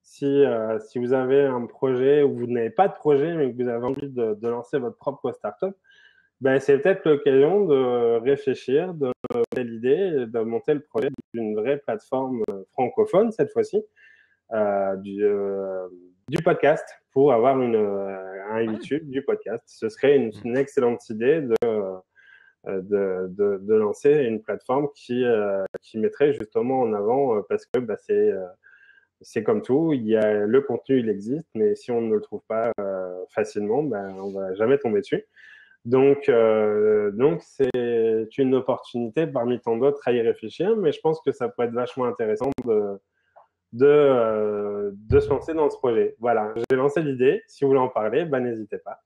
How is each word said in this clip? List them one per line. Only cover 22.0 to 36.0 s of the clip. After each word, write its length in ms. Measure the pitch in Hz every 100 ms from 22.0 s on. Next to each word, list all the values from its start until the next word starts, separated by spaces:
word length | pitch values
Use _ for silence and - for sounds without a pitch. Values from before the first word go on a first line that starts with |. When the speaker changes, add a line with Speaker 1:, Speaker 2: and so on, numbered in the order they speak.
| _ _ _ - _ _ -
Speaker 1:
de, 600 | 95 92 101 98 92 92
de, 300 | 92 101 98
de 160 | 98
lancer 500 | 110 107 101 143 151
une 160 | 123 110
plateforme 480 | - 101 _ 131 147
qui, 280 | - - 123
euh, 400 | 123 113 104 98 95 -
qui 160 | _ 113
mettrait 340 | 107 - 147
justement 480 | 139 110 113 120 131
en 140 | 120
avant, 420 | 104 104 127 139 110
euh, 40 | 98
parce 180 | 104 -
que, 120 | 127
bah, 180 | 120 101
c'est, 360 | _ 104 107
euh, 140 | 98 92 - _ _ _ _ _ _
c'est 220 | - -
comme 180 | 107 107
tout, 320 | - 131 165
il 140 | 143 107
y 100 | 110
a, 300 | 107 104 104
le 140 | 127
contenu, 360 | 135 117 - 135
il 100 | 113
existe, 380 | 98 104 143 -
mais 200 | 110 107
si 160 | 104 -
on 100 | 120
ne 140 | 113
le 60 | 107
trouve 220 | 104 101 _
pas, 220 | 110 117 110
euh, 440 | 98 95 92 90 92
facilement, 520 | - 107 107 104 120
ben, 320 | 151 104 98 95
on 120 | 98
va 240 | 98 95
jamais 240 | 95 110 139
tomber 220 | 120 107
dessus. 260 | - 170 - _ - - _ _
Donc, 460 | 117 131